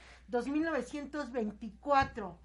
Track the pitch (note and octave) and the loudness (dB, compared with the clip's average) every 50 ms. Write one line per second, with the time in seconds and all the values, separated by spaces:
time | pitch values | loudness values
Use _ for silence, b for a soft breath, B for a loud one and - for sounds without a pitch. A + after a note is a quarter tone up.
0 | B B B B B - G3+ A#3+ G#3+ C4 C#4 D4+ D#4+ E4 D#4 C4 A#3+ - - D4 | B B B B B -2 -2 -2 0 2 0 0 2 2 0 0 -2 -2 -6 -8
1 | C#4+ - - D4+ C#4+ A#3 A#3+ B3+ A3 G#3+ G3+ - - A3 - - - C#4+ C#4+ C4+ | -8 -6 -4 -6 -6 -4 -2 -2 -2 -2 -4 -6 -10 -12 -12 -8 2 4 6 6
2 | C4+ C4+ - A#3 G#3 F3+ D#3+ - B | 6 4 0 -6 -8 -8 -10 -12 B